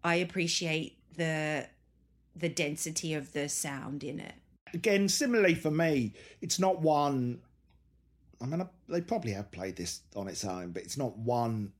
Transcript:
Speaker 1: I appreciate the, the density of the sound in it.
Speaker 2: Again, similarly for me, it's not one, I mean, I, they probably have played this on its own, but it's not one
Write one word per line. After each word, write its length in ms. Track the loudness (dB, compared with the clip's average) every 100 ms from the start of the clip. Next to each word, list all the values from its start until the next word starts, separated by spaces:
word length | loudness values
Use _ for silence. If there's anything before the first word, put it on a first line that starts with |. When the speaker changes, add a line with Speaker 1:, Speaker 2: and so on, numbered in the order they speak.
Speaker 1:
I 120 | 4 2
appreciate 800 | 2 0 0 0 0 -2 -2 -10 _ -4
the, 500 | 0 0 0 -2 -4 _ _ _ _ _ _ -4
the 140 | -4
density 640 | 0 -2 -2 -4 -4 -2
of 200 | -4 -4
the 160 | -4 -2
sound 540 | -2 -4 -6 -6 -8
in 160 | -6 -8
it. 140 | -10 -16 _ _ -8
Speaker 2:
Again, 340 | 0 4 6 6
similarly 460 | 4 4 4 4 4
for 160 | 2
me, 420 | 2 4 4 2 -4 -20 -12
it's 160 | -4 2
not 220 | 2 4
one, 600 | 4 4 4 2 -2 -4 -12 _ _ _ _ _ _ _ _ -10
I 40 | -4
mean, 160 | -2
I, 60 | -4 -8 -4
they 120 | -2
probably 300 | 0 -2 0
have 180 | -4 -6
played 240 | -6 -6 -4
this 260 | -6 -8 -10 -8
on 120 | -6
its 160 | -4 -4
own, 260 | -4 -6
but 120 | -8
it's 140 | -8 -4
not 200 | -4 -2
one 560 | 0 2 2 0 -4 -8